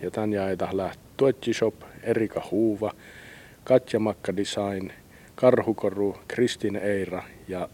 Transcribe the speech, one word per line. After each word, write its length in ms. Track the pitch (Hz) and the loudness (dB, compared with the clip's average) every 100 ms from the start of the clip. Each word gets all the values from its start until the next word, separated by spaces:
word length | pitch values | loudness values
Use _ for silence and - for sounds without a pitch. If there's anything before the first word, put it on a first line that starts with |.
ja 100 | 90 | -6
tän 220 | 110 107 | -2 0
jäi 240 | 101 95 92 | 0 0 -2
tah 160 | 92 | -2
läht 260 | 95 90 - - - | -2 -4 -6 -10 2
Tuetji 360 | 135 127 120 | 2 2 0
Shop, 220 | 110 113 - - - | 0 0 -2 -12 -8
Erika 440 | 113 110 110 - - | -2 0 0 -4 -2
Huuva, 400 | 98 113 101 104 - - - - - - - | 2 2 2 -4 -6 -16 -20 -20 -20 -20 -8
Katja 360 | - 127 - 113 | 4 4 4 0
Makka 360 | 107 101 - 92 | 0 -2 -4 -4
Design, 540 | 98 - 101 98 95 - - - - - | -4 -2 -4 -4 -8 -12 -20 -20 -20 2
Karhukoru, 800 | 127 120 113 107 104 98 101 95 - | 6 6 4 0 -2 0 -2 -2 -6
Kristin 480 | - 123 - 107 101 | 0 0 0 -4 -2
Eira 480 | 101 98 90 90 - - - | -2 -2 -2 -6 -10 -14 -10
ja 220 | 92 87 | -8 -8